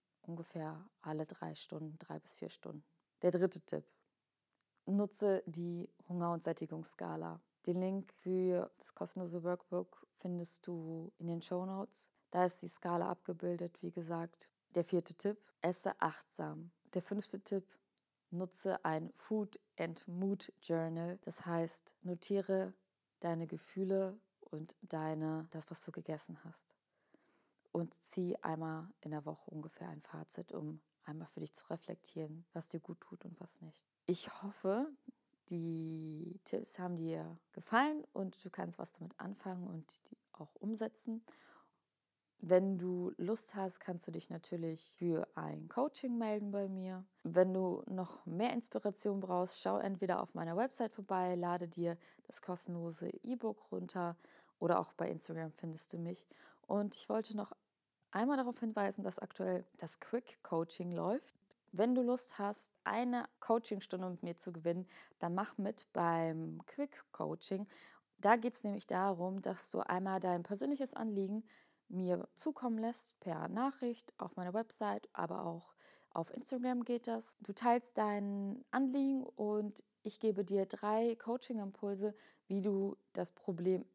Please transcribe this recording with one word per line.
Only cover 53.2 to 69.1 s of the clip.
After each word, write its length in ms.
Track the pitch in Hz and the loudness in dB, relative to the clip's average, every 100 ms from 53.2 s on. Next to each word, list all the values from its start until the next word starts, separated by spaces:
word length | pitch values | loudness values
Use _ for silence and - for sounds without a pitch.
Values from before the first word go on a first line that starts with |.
E-Book 500 | 233 247 220 214 - | -4 -2 -2 -4 -6
runter 460 | 185 180 185 170 170 - - - _ | -4 -4 -2 -2 -4 -12 -20 -20 _
oder 220 | 170 170 | 4 6
auch 120 | 160 | 4
bei 140 | - - | -2 -2
Instagram 440 | 165 - 165 160 | -2 -6 -6 -6
findest 420 | - 170 160 - | -6 -8 -8 -8
du 60 | 170 | -6
mich. 260 | 170 180 - - - - - | -6 -6 -12 -20 -20 -20 0
Und 300 | 202 208 - | 2 2 -4
ich 140 | - | 0
wollte 280 | 214 214 208 | 0 0 -4
noch 140 | 202 - _ _ _ _ _ | -6 -10 _ _ _ _ _
einmal 280 | 196 247 277 | 2 4 4
darauf 220 | 247 240 | 2 0
hinweisen, 440 | 226 214 196 196 | -2 2 2 2
dass 160 | 196 - | -4 -4
aktuell 440 | - - 185 180 180 - | -8 -2 0 0 -2 -10
das 220 | 165 - | -8 -8
Quick 400 | - 240 - - | -4 -4 -4 -14
Coaching 500 | - 165 165 - 175 | -2 0 0 -2 -4
läuft. 440 | 175 170 269 - _ _ _ _ | 0 2 0 -2 _ _ _ _
Wenn 220 | 185 233 | 4 6
du 80 | 254 | 6
Lust 380 | 240 247 - - | 4 2 -2 -2
hast, 320 | 202 208 - _ | -2 -2 -10 _
eine 460 | - 208 247 240 - _ | 0 2 2 0 -2 _
Coachingstunde 680 | - 226 - 196 - 185 185 | 2 2 4 -4 -2 -2 -2
mit 140 | 170 | -2
mir 120 | 175 170 | -4 -6
zu 160 | 185 | -8
gewinnen, 360 | 165 165 170 180 - - _ | -2 0 0 -2 -12 -20 _
dann 160 | 170 180 | 0 0
mach 240 | 214 - | 0 0
mit 260 | 202 220 - | -2 -2 -4
beim 640 | 180 170 165 165 160 160 160 - | 2 4 6 4 2 -2 -6 -8
Quick 380 | - 285 - - | -4 -4 -4 -14
Coaching. 560 | - 156 160 - 196 208 - - - _ _ | -4 -2 -2 -2 -4 -4 -12 -20 -20 _ _
Da 180 | 202 233 | 8 8
geht's 280 | 233 - | 6 -2
nämlich 240 | 208 202 - | -2 -4 0
darum, 560 | 180 196 | 2 4